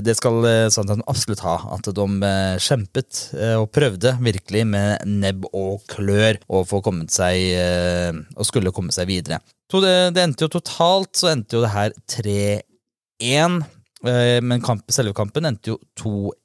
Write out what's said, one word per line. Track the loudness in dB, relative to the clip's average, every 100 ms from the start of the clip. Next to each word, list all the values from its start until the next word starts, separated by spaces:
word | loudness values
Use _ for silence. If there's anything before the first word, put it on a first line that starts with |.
det | 0 2
skal, | 2 2 4
eh, | 4 4
Southampton | 2 0 -2 -2
absolutt | -4 -2 -4 -2
ha, | -4 -4 -8
at | -6
de, | -2 0 0 0
eh, | 2 0 0 0
kjempet, | 0 0 -6 -6 -10 -10 -4
eh, | 0 0
og | 2 2
prøvde | 0 2 0 2
virkelig | 0 0 -2 0 2
med | 2 2 0 0
nebb | 0 0 -2 -6
og | -4 -4 -6 -8
klør | -4 0 4 4 2 _
å | -2 0
få | -2 -2
kommet | -2 -4
seg, | 0 2 2 2 2
eh, | 2 2 0 0 -2 -4 -10 -6
og | -2
skulle | 0 -2
komme | -2 -6 -4
seg | -2
videre. | -2 -4 -8 _ _ _
Så | 0 4
det, | 4 2 2
det | 0
endte | 0 -2
jo | -2
totalt, | -6 0 2 2 0
så | -2 0
endte | 0 -2 0
jo | 0
det | 0
her | -2 -4 -12
tre | -6 -2 0 0 -2 -6 _ _ _ _ _
en. | 0 2 2 0 -4 -12 _ -8
Eh, | 0 2 4 2
men | 2 0
kamp, | 0 -4 -2
selve | -2 -2
kampen | -2 -4 -2
endte | -2 -4 -6
jo | -8 _ -8
to | -4 -2 -4 -6